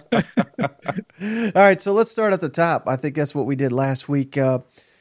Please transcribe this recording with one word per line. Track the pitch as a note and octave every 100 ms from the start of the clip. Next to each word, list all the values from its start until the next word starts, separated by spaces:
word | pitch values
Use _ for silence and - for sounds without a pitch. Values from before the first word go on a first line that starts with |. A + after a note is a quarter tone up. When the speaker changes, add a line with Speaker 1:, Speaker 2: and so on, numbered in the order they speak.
| -
Speaker 1:
<laughs> |
Speaker 2:
All | A3+ - - - - C#3 - - G3 - - G3+ A3+ A3
right, | F3+ G3+ F#3
so | G3+
let's | G3+ A3
start | - G#3+
at | F#3+
the | D#3+
top. | E3+ E3 D#3+ -
I | C3
think | D3+
that's | D3+ C#3+
what | D3 A#2+
we | C3+
did | C3+
last | A#2+ C3+ C3+ -
week. | C#3+ C3+ C#3+
Uh, | C3 B2+ - _ _ _